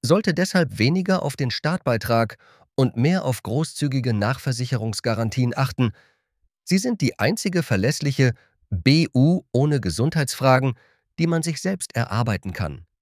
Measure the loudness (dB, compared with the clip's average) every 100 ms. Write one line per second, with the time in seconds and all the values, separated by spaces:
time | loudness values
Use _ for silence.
0 | 0 2 2 -2 0 0 0 2 2 2
1 | 0 0 -2 -4 -4 -2 -4 -2 -2 -2
2 | 2 2 0 -4 _ _ _ 0 0 2
3 | 2 2 0 -4 -4 -4 -4 -2 -2 0
4 | 0 0 0 -2 -4 -4 -4 -4 -4 -4
5 | -2 -2 -2 -2 -2 0 -2 0 -2 -2
6 | _ _ _ _ _ _ 0 0 0 0
7 | -2 0 -2 0 -2 -2 0 0 0 0
8 | -2 2 0 0 _ _ -8 0 4 4
9 | 4 4 4 2 0 0 2 0 -2 -2
10 | 0 0 -2 0 4 4 2 -4 _ _
11 | _ -4 0 0 -2 -4 -4 -6 -6 -4
12 | -2 0 0 -2 -4 -6 -8 -8 -18 _